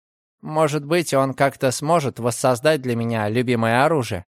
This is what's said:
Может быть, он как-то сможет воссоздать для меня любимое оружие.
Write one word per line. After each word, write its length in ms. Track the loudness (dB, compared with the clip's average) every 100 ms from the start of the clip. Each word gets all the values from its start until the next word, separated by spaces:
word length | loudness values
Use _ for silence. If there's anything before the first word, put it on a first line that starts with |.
| _ _ _ _ -6
Может 400 | 0 0 0 0
быть, 260 | -2 2
он 220 | 0 0
как-то 380 | 0 -2 0 -2
сможет 480 | -2 0 0 0 -2
воссоздать 600 | -4 0 0 2 0 0
для 160 | -2 -2
меня 320 | -2 -2 0
любимое 540 | 0 0 0 2 4
оружие. 420 | 4 2 -2 -8 -10